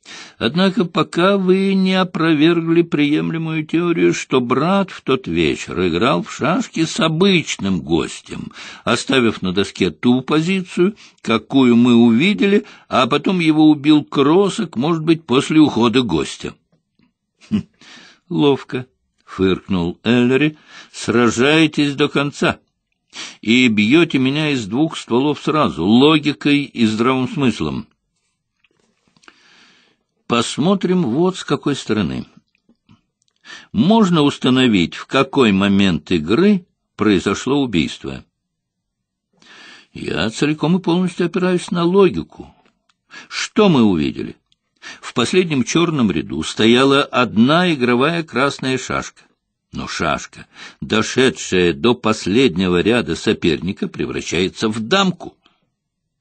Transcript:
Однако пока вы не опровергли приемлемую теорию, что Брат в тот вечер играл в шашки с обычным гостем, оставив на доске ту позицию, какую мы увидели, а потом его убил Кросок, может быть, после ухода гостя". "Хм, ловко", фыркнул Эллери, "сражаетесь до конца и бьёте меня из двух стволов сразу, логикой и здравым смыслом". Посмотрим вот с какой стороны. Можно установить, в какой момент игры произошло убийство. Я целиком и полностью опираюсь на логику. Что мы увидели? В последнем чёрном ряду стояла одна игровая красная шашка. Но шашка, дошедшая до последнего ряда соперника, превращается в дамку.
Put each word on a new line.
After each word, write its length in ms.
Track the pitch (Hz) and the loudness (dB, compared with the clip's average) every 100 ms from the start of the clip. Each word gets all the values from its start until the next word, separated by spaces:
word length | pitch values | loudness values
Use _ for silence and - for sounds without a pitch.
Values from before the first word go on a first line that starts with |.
| - - - - | -20 -20 -20 -6
Однако 480 | 117 160 190 190 175 | -4 0 0 0 -2
пока 520 | - 151 - 185 202 | -2 -4 0 0 2
вы 360 | 185 190 196 | 2 0 2
не 220 | 190 185 185 | 0 0 0
опровергли 880 | 185 180 160 151 160 170 165 165 | -2 -2 0 2 2 2 0 0
приемлемую 840 | 165 151 147 151 165 165 160 160 151 | 0 0 0 0 -2 -6 -6 -6 -4
теорию, 480 | 160 175 170 170 | -2 -2 0 0
что 260 | 160 - 127 | 0 -2 -2
Брат 500 | 120 127 160 196 190 | 0 -2 0 0 -2
в 120 | - | -6
тот 260 | - 131 - | -4 -4 -2
вечер 580 | 85 78 64 - 71 92 | 0 0 -2 -6 -4 -2
играл 380 | 82 120 175 | 0 0 -2
в 80 | - | -4
шашки 540 | - 131 196 226 - 160 | -6 -2 -2 -4 -4 -4
с 120 | - | -2
обычным 800 | 160 160 196 180 117 - 98 90 | -2 2 2 2 -2 -6 -4 -4
гостем, 720 | 67 80 57 - - - - - - - - | -2 -2 -2 -8 -16 -14 -14 -16 -20 -10 -4
оставив 560 | 113 - 135 113 - | -2 0 2 2 0
на 100 | 95 | -4
доске 400 | 92 95 - 90 | -2 -2 -2 -4
ту 300 | - 123 127 | 0 0 0
позицию, 760 | 127 156 165 190 180 - 180 - - _ | 0 -2 0 -2 -4 0 0 -2 -14 _
какую 540 | - 113 - 135 127 117 | -4 -4 0 2 4 4
мы 180 | 123 120 | 6 6
увидели, 680 | 120 113 175 202 202 208 - - - | 6 4 2 0 2 2 0 -14 -4
а 180 | 113 123 | -2 0
потом 360 | 147 147 185 | 0 -2 -2
его 280 | 160 156 156 | 0 4 4
убил 360 | 147 147 151 147 | 4 2 2 0
Кросок, 720 | 143 139 175 196 - - 110 | 0 2 2 2 -2 -8 -4
может 260 | 143 165 | -2 -2
быть, 220 | 156 160 - | 0 -2 0
после 340 | 127 131 156 | -2 2 2
ухода 420 | 151 107 117 120 | 2 2 2 2
гостя". 540 | 120 80 67 - - - _ _ _ _ _ _ _ _ - | 0 -2 -4 -8 -14 -14 _ _ _ _ _ _ _ _ -8
"Хм, 140 | - - _ - - - _ - | -6 -6 _ -20 -20 -20 _ -8
ловко", 560 | 165 147 131 - 123 127 _ _ _ _ | 0 2 0 -2 -10 -10 _ _ _ _
фыркнул 720 | - 95 87 - 95 85 - 107 | -2 0 0 -2 -4 -2 -4 0
Эллери, 520 | 123 123 131 151 151 _ - - | 2 2 2 0 -4 _ -20 -20
"сражаетесь 1000 | - - 113 120 107 135 156 156 156 143 139 | -12 -2 2 2 2 2 4 2 2 -2 0
до 120 | 147 | -2
конца 520 | 151 143 - 170 - _ _ _ _ _ - - - | -2 -4 -2 -4 -4 _ _ _ _ _ -18 -18 -10
и 260 | 107 123 127 | 0 4 4
бьёте 500 | 107 107 151 165 143 | 2 2 2 2 0
меня 340 | 131 147 151 | -2 -2 -2
из 140 | 135 101 | -4 -4
двух 320 | 117 160 - | -4 -4 -4
стволов 440 | - 117 147 139 | -4 -2 0 -2
сразу, 440 | - 151 123 69 87 | -2 0 0 0 2
логикой 800 | 117 147 160 147 131 147 143 | 4 4 2 0 -4 0 0
и 220 | 139 - 110 | -2 0 0
здравым 420 | 107 117 131 127 | 2 0 0 -2
смыслом". 600 | 156 131 - 78 67 - _ _ _ _ _ _ _ _ _ _ _ _ _ _ - _ _ _ _ _ _ _ _ - | -2 -2 0 -4 -6 -10 _ _ _ _ _ _ _ _ _ _ _ _ _ _ -20 _ _ _ _ _ _ _ _ -4
Посмотрим 760 | 120 117 - 160 202 180 180 | -2 -2 -2 0 0 0 0
вот 340 | 139 127 185 185 | 0 0 -2 -2
с 60 | |
какой 320 | - 143 143 139 | -6 -4 -2 -4
стороны. 520 | - 107 80 64 - _ _ _ _ _ _ _ _ _ _ _ - - - | -2 -2 -2 -4 -12 _ _ _ _ _ _ _ _ _ _ _ -20 -20 -8
Можно 500 | 92 156 226 190 170 | 0 4 4 4 4
установить, 720 | 143 - 135 127 131 101 80 | 2 0 0 2 4 2 0
в 140 | - - | -4 -4
какой 440 | 131 135 139 117 | 0 0 2 2
момент 600 | 95 101 98 98 80 - | 4 2 2 2 0 -2
игры 560 | 90 76 120 196 196 - _ _ - | -2 0 2 4 2 -2 _ _ -2
произошло 640 | 104 92 104 98 - 143 | 2 2 0 -4 -2 -2
убийство. 640 | 131 87 65 - 67 64 - _ _ _ _ _ _ _ _ _ _ _ _ - - - _ | 0 -2 -2 -4 -12 -14 -16 _ _ _ _ _ _ _ _ _ _ _ _ -20 -20 -20 _
Я 380 | - - - 101 | -14 -6 -4 -4
целиком 480 | - 147 151 151 185 | -2 -2 -2 0 0
и 40 | |
полностью 440 | 180 175 180 - 175 | 0 -2 -2 -2 -4
опираюсь 460 | 170 180 175 - | -2 -2 -2 -4
на 120 | 175 | -2
логику. 720 | 170 196 190 95 - - - _ _ _ _ _ _ - - | 0 4 2 2 -10 -14 -20 _ _ _ _ _ _ -20 -14
Что 420 | - - - 208 | -10 -6 2 4
мы 120 | 143 | 6
увидели? 540 | 110 87 69 58 53 - _ _ _ _ - - | 4 2 -2 -6 -10 -14 _ _ _ _ -20 -18
В 140 | - - | -10 -4
последнем 480 | 113 185 180 139 | 0 0 0 0
чёрном 480 | 117 160 170 151 110 | 0 0 0 0 0
ряду 320 | 80 53 69 | 0 -4 -6
стояла 600 | 78 - 110 120 139 139 | -6 0 4 4 4 2
одна 680 | 139 123 120 92 123 165 180 | 0 -2 0 2 2 4 0
игровая 480 | 147 120 123 143 170 | 0 0 0 0 -2
красная 560 | 160 120 139 135 135 131 | -6 -4 -4 -4 -4 -6
шашка. 460 | - 69 - - _ _ _ _ _ | -4 -8 -8 -14 _ _ _ _ _
Но 160 | 69 65 | -14 -10
шашка, 600 | - 85 64 - - - - - - | -6 -4 -4 -8 -20 -20 -20 -20 -14
дошедшая 920 | - 107 113 - 127 - - 92 87 | -4 -2 -2 0 0 0 -4 0 0
до 200 | 71 117 | 2 0
последнего 880 | 120 110 107 - 107 131 82 92 87 | 0 -2 -4 0 2 2 0 0 0
ряда 340 | 85 120 76 80 | 2 0 -2 -4
соперника, 720 | - 101 87 76 85 101 95 | -2 -2 0 -2 -4 -8 -8
превращается 800 | - 76 - - 85 92 - 113 | -6 -8 -8 -6 -4 -4 -4 -6
в 120 | 113 | -4
дамку. 580 | 110 196 190 - - _ _ _ _ _ _ _ _ _ | -2 0 0 -4 -10 _ _ _ _ _ _ _ _ _